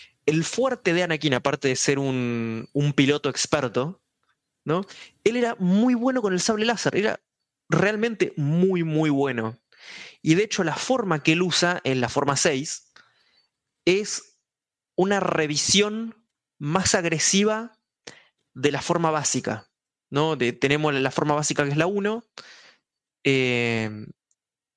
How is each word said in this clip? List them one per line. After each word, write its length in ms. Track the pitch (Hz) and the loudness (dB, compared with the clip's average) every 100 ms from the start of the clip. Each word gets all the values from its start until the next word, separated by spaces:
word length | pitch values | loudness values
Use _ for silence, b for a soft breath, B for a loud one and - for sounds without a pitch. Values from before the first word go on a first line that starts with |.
| B _ - | B _ 0
el 180 | 156 | 0
fuerte 500 | 160 - 262 240 - | 0 0 -2 0 0
de 100 | 170 | 0
Anakin, 300 | 175 156 151 | 0 0 0
aparte 340 | 123 139 143 135 | 2 0 0 0
de 80 | 127 | 0
ser 240 | - 139 | 0 0
un, 720 | 139 131 123 117 113 113 - | 0 -2 -2 -4 -4 -6 -6
un 200 | 143 147 | -2 0
piloto 360 | 143 135 147 139 | 4 4 2 0
experto, 720 | - - 151 127 123 143 190 _ _ _ _ _ _ - | -4 -2 -2 0 -2 -4 -6 _ _ _ _ _ _ -4
¿no? 200 | 170 196 B B _ | -4 -4 B B _
Él 120 | 208 240 | -2 0
era 200 | 233 - | -2 0
muy 340 | 180 196 247 240 | 2 4 4 2
bueno 260 | 247 254 | 0 0
con 120 | 208 | 0
el 60 | 180 | 0
sable 260 | - 214 226 | 0 0 0
láser, 300 | 220 - 165 | 0 -2 0
era 240 | 214 - - _ _ _ _ | -2 -4 -10 _ _ _ _
realmente 640 | 160 190 214 233 220 - - | 2 2 0 -2 -2 -2 0
muy, 480 | 143 165 190 180 | 0 2 2 2
muy 260 | 165 156 156 | 0 0 2
bueno. 480 | 139 139 120 110 120 _ B B B B B | 2 0 -2 -4 -8 _ B B B B B
Y 140 | - 165 | 2 2
de 80 | |
hecho, 200 | 208 - | 2 -2
la 120 | 165 143 | -2 -4
forma 460 | - 165 180 156 | -2 -2 0 0
que 80 | - | 2
él 80 | 160 | 2
usa, 400 | 180 - 175 180 | 2 2 0 0
en 180 | 135 131 | -2 0
la 80 | 120 | 0
forma 280 | 143 139 135 | 0 0 0
seis, 540 | 175 135 156 - - - _ _ _ _ _ _ _ _ - | 0 0 -4 -10 -16 -20 _ _ _ _ _ _ _ _ 0
es 520 | 190 208 - - _ _ _ _ _ _ - | 2 0 -8 -12 _ _ _ _ _ _ -2
una 240 | 190 202 | 2 2
revisión 960 | 180 - 151 147 - 196 208 220 226 - _ _ _ _ | 0 0 0 -2 2 2 2 -2 -8 -12 _ _ _ _
más 340 | 147 180 180 202 | -2 0 2 0
agresiva 800 | 170 160 - 196 208 214 233 - _ _ - B B _ _ - | 0 0 0 2 2 0 -6 -16 _ _ -20 B B _ _ -2
de 160 | 143 | -2
la 100 | 139 | -2
forma 300 | - 170 165 | -2 0 0
básica, 580 | 156 147 131 107 107 - _ _ _ _ | 0 -2 -4 -4 -8 -10 _ _ _ _
¿no? 260 | 139 156 147 | -2 0 0
De, 160 | 120 | -2
tenemos 380 | 117 135 147 151 | 0 0 2 0
la, 60 | 139 | 0
la 120 | 131 | 0
forma 240 | - 151 147 | 0 0 0
básica 280 | 147 147 | 0 -2
que 60 | 143 | 0
es 60 | 147 | 0
la 80 | 170 | -2
uno, 360 | 202 202 226 - - b b b b _ _ _ _ | -2 -4 -6 -10 -20 b b b b _ _ _ _
eh, 840 | 139 135 127 123 117 113 110 107 107 - _ _ _ _ _ | 0 2 2 0 0 -2 -4 -8 -16 -20 _ _ _ _ _